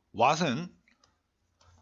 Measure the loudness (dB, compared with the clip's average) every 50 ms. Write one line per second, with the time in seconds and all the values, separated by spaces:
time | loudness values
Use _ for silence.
0 | _ _ -2 2 2 2 2 2 0 -2 -2 -4 -6 -10 -16 _ _ _ _ _
1 | _ _ _ _ _ _ _ _ _ _ _ _ _ -20 -20 -20